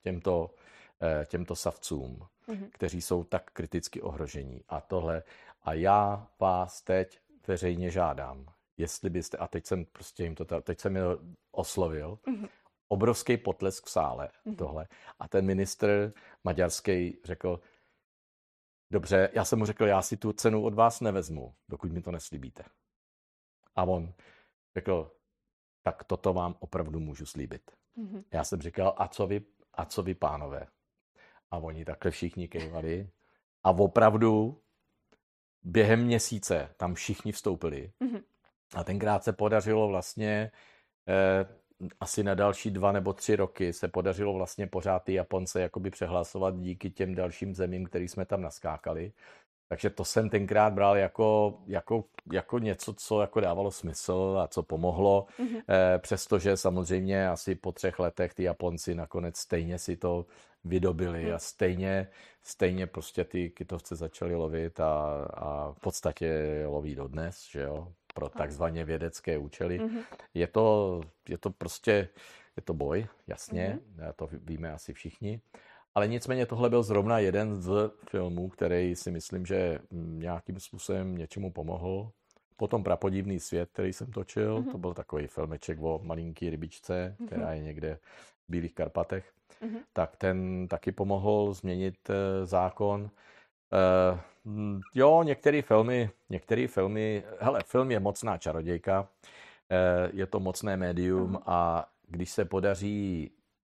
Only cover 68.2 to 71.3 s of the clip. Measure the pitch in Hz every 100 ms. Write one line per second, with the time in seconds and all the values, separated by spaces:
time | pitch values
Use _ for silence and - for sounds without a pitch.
68.2 | 73 - 73 73 85 80 78 80 82 -
69.2 | - 78 73 - 87 87 226 226 233 -
70.2 | - - 101 110 110 107 98 87 80 -
71.2 | -